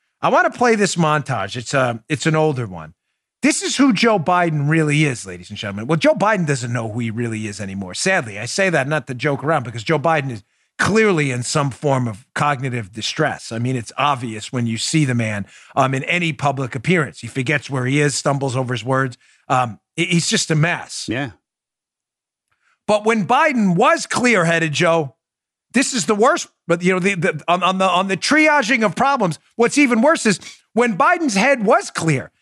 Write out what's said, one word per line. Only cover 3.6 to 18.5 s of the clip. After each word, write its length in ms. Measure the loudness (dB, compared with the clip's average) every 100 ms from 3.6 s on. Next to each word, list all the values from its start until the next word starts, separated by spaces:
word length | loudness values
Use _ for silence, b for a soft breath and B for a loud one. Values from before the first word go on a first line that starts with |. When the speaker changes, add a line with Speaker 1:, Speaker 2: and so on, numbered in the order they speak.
Speaker 1:
is 140 | -2 2
who 160 | 4
Joe 260 | 4 2 2
Biden 500 | 2 2 2 0 2
really 360 | 2 2 2 2
is, 200 | 0 -8
ladies 240 | -14 -14
and 80 | -12
gentlemen. 300 | -10 -8 -2
Well, 100 | 2
Joe 160 | 2
Biden 320 | 2 2 2 0
doesn't 260 | -2 -2
know 200 | -4 -4
who 80 | -4
he 100 | -6
really 380 | -4 -4 -6 -8
is 120 | -8
anymore. 360 | -8 -8 -8 -4
Sadly, 420 | -2 0 -2 -8
I 80 | -8
say 240 | -2 0
that 180 | 0 0
not 200 | -4 -4
to 80 | -4
joke 280 | -2 -2
around 200 | 0 -2
because 180 | -2 -8
Joe 160 | -2 0
Biden 320 | 2 0 -2
is 140 | -8 -14 _ _ -4
clearly 540 | 0 2 4 2 0
in 120 | -2
some 280 | -4 -2 -2
form 360 | -2 0 0 -2
of 180 | -6 -12 -2
cognitive 560 | -2 -2 -4 -6 -8
distress. 600 | -10 -8 -2 -2 -2 -8
I 80 | -4
mean, 160 | -2 -4
it's 160 | -6 -2
obvious 540 | -2 -2 -4 -10 -8
when 120 | -4 -4
you 120 | -4
see 260 | -2 0
the 120 | 2 0
man, 300 | -2 -4 -8 B B 0
um, 180 | 0
in 100 | 0
any 280 | -2 -2 -2
public 440 | -2 -2 -2 -6 -6
appearance. 440 | 0 0 0 -6
He 80 | -10
forgets 420 | -6 -2 -2 -2
where 160 | -4 -2
he 140 | 2
is, 160 | 0 0
stumbles 400 | -2 -2 -2